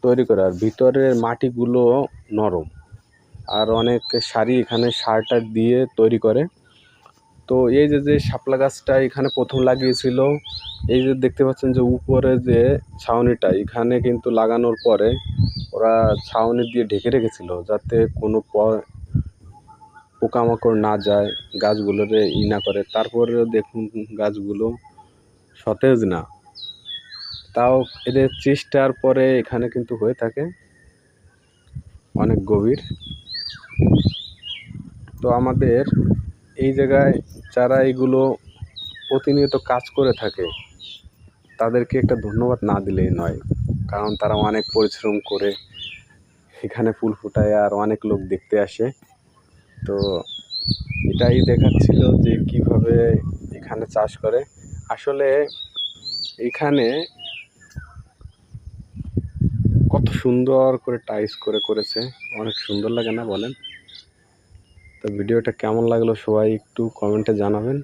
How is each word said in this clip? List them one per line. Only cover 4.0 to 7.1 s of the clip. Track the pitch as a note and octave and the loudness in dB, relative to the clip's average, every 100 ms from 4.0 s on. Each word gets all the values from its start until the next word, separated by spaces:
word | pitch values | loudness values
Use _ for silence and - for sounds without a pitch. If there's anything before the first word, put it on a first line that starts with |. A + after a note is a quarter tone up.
| - A#2 - | -2 -6 -4
সারি | A#2 A2 B2+ | -2 0 0
এখানে | A#2 A#2 A#2+ A#2 | 0 0 -2 -2
সারটা | - A2 A2 B2 A2+ A2 | -2 -2 0 -2 0 0
দিয়ে | A2+ B2 B2+ - | 2 2 0 2
তৈরি | A2 A2+ A2+ | 2 4 2
করে। | A2+ E3 _ _ _ _ _ _ | 0 -2 _ _ _ _ _ _